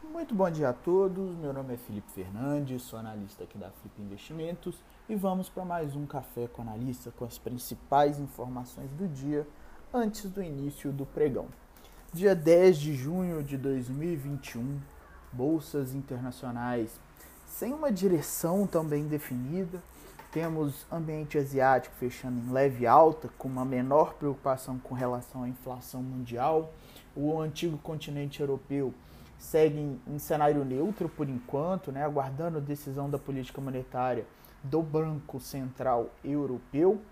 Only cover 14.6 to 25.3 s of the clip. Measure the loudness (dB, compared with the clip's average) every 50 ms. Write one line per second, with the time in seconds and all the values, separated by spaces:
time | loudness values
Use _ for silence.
14.6 | -4 -4 -4 -6 -8 -12 -18 -20 -20 -20 -20 -20 -18 -12 -4 -2 0 2 2 0
15.6 | -2 -2 -4 -4 -2 -2 -4 -8 -6 -6 -6 -6 -6 -6 -8 -8 -8 -6 -6 -4
16.6 | -2 0 0 0 -2 -2 -6 -16 -20 -20 -20 -20 -20 -20 -20 -20 -18 -16 -8 -6
17.6 | -4 -4 -4 0 0 0 2 4 4 4 4 4 2 -2 -4 -2 0 2 2 2
18.6 | 2 4 2 0 2 2 0 0 0 0 -2 -4 -4 -4 -4 -4 -4 -2 -2 -2
19.6 | -4 -4 -6 -10 -12 -14 -20 -20 -20 -20 -20 -20 -18 -6 -4 -4 -2 -2 0 0
20.6 | 0 -2 -2 -6 -10 -8 -6 -4 -4 -4 -4 -6 -6 0 0 0 0 2 4 6
21.6 | 8 8 8 6 4 -2 -8 -4 -4 -4 -4 -4 -6 -4 -4 -2 -2 0 4 4
22.6 | 4 4 4 4 6 10 10 12 10 10 8 2 -8 -12 -10 -6 -6 -4 -2 -2
23.6 | -2 -2 0 -2 0 4 6 6 6 4 2 -2 -2 -2 -2 0 0 0 0 0
24.6 | -2 -8 -8 -8 -6 -8 -4 -2 -2 -2 -2 -4 -6 -10